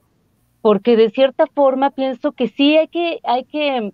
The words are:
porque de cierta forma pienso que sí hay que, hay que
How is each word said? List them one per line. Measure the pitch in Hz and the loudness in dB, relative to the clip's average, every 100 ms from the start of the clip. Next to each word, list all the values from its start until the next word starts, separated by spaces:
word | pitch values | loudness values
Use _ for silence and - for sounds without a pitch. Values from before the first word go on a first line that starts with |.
| _ _ _ _ _ _ | _ _ _ _ _ _
porque | 226 - 240 226 | 0 0 2 4
de | 226 | 2
cierta | 269 269 - 311 | 2 0 0 -2
forma | - 277 269 277 | 0 0 2 -2
pienso | 269 262 247 294 | -2 -6 -6 -8
que | - 247 | -4 -4
sí | - 285 311 | 0 2 2
hay | 311 | 0
que, | 339 339 - | -4 -6 -6
hay | - 247 | -4 -4
que | 247 302 294 262 208 | -4 -6 -4 -4 -6